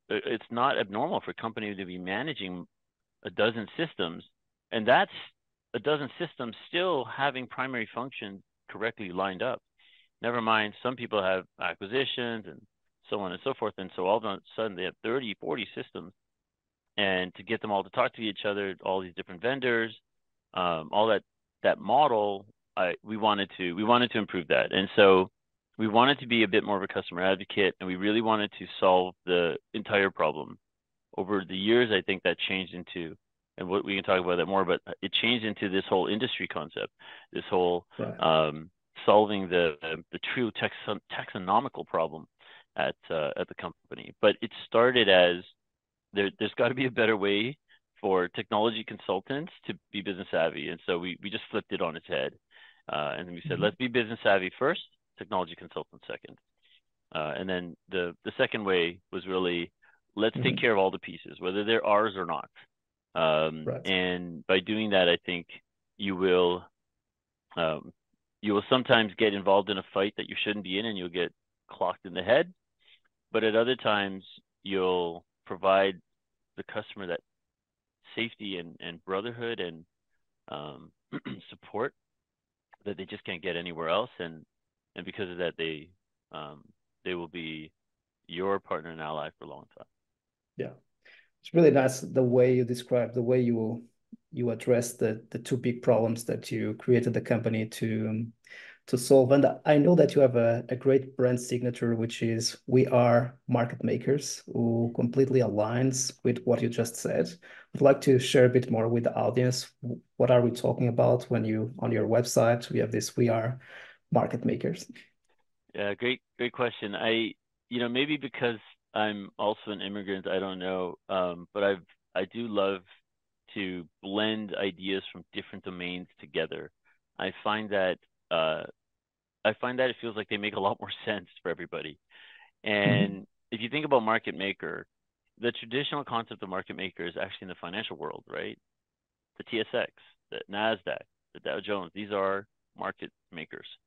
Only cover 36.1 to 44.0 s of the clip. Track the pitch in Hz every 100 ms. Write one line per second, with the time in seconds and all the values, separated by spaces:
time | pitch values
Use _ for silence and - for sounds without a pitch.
36.1 | 107 123 - 92 - 73 - 52 _ -
37.1 | - - - - 95 90 87 - - 107
38.1 | - 80 78 78 76 82 _ _ - -
39.1 | 104 104 101 92 87 85 73 80 82 -
40.1 | 87 - 127 113 - 107 - - 98 -
41.1 | - - 104 92 107 135 - 80 87 82
42.1 | 78 - _ - - _ - 71 - -
43.1 | 82 73 - - - 90 - - -